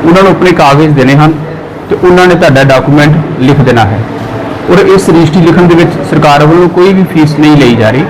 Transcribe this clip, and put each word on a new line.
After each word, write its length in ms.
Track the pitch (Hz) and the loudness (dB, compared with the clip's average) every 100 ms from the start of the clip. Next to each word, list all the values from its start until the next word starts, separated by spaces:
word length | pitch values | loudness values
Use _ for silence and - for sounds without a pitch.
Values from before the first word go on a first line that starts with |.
ਉਹਨਾਂ 180 | 147 180 | 2 2
ਨੂੰ 100 | 190 | 2
ਆਪਣੇ 200 | 156 180 | 0 0
ਕਾਗਜ਼ 360 | 175 147 143 156 | 0 0 2 0
ਦੇਣੇ 260 | 143 127 | 0 0
ਹਨ 180 | 143 156 156 - - - - - | 2 0 -2 -8 -12 -14 -16 -8
ਤੇ 60 | - | -2
ਉਹਨਾਂ 220 | 180 180 180 | 0 2 2
ਨੇ 80 | |
ਤੁਹਾਡਾ 300 | 170 170 131 | 2 2 2
ਡਾਕੂਮੈਂਟ 520 | 135 131 131 147 147 160 - - | 2 0 0 0 2 0 -4 -4
ਲਿਖ 200 | 131 143 | 0 0
ਦੇਣਾ 240 | 127 120 | 0 0
ਹੈ। 140 | 104 104 - - - - - - - | 0 -4 -6 -10 -10 -10 -10 -10 -2
ਔਰ 80 | 180 | 0
ਇਸ 300 | 190 190 202 | 2 0 2
ਰਜਿਸਟਰੀ 320 | 165 156 190 | 0 0 0
ਲਿਖਣ 220 | 170 180 | 2 2
ਦੇ 120 | 175 | 2
ਵਿੱਚ 140 | 170 160 - - | 2 0 -2 -4
ਸਰਕਾਰ 360 | 151 147 143 151 | -2 0 2 2
ਵੱਲੋਂ 220 | 170 175 | 2 0
ਕੋਈ 240 | 180 185 | 2 2
ਵੀ 120 | 190 | 2
ਫੀਸ 340 | 180 160 151 151 | 0 0 0 0
ਨਹੀਂ 180 | 151 147 | 2 2
ਲਈ 180 | 123 | 2
ਜਾ 160 | 117 110 | 0 0
ਰਹੀ। 140 | 120 | -2